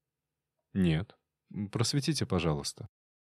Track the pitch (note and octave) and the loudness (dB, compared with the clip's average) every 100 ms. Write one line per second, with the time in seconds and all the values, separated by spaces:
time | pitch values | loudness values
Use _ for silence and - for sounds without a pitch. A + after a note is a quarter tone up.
0 | _ _ _ _ _ _ _ G2 F2+ D#2 | _ _ _ _ _ _ _ 2 4 2
1 | G#2+ - _ _ _ - G2+ A2 A2+ C#3+ | -2 -12 _ _ _ -8 -6 -2 0 0
2 | D3+ D3+ - F#2 E2 D2 C#2 - - _ | 0 -2 0 0 2 0 -4 -10 -18 _
3 | _ _ | _ _